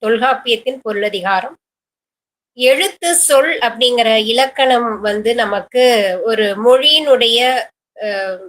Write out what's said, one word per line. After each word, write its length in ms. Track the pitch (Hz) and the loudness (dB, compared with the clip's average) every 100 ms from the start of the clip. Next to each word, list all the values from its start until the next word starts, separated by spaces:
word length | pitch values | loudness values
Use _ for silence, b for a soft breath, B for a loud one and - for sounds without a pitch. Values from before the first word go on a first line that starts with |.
| 214 | -2
தொல்காப்பியத்தின் 760 | 226 254 254 247 220 254 262 220 | 0 0 -2 -2 -2 -2 -8 -8
பொருளதிகாரம். 680 | 202 208 202 190 190 269 339 _ _ _ _ _ _ _ _ _ 240 | -4 -4 -4 -2 -2 -4 -16 _ _ _ _ _ _ _ _ _ 0
எழுத்து, 580 | 247 277 392 - 339 339 | 2 2 0 -4 -2 0
சொல் 420 | - 269 311 302 | 2 2 2 -2
அப்படிங்கிற 560 | 233 226 247 240 220 | -4 -2 -2 0 2
இலக்கணம் 840 | 220 214 240 269 269 262 247 233 208 | 0 0 0 -2 0 2 2 0 -4
வந்து 340 | 208 208 220 | -4 -2 -2
நமக்கு 840 | 233 214 202 180 247 254 226 196 180 | -2 -2 -4 -4 2 2 2 0 -2
ஒரு 200 | 214 220 208 196 | -2 -2 -2 0
மொழியினுடைய, 1040 | 240 262 294 311 294 247 233 233 254 254 - _ _ - | 4 4 4 2 4 2 4 2 0 -2 -6 _ _ -10
அ, 360 | 208 202 190 185 | -8 -6 -6 -10